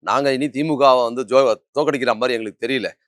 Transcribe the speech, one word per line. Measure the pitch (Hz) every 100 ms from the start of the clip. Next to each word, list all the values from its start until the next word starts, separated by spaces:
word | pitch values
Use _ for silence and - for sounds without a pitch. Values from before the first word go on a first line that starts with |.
| -
நாங்க | 117 139 131
இனி | 143
தி | 127
மு | 156 143
கவை | 135 127
வந்து | 117 120 117
ஜோ-, | 127 135 110 _
தோக்கடிக்கிற | - 147 143 120 110
மாதிரி | 127 120
எங்களுக்கு | 110 - 117
தெரியல | 131 95 -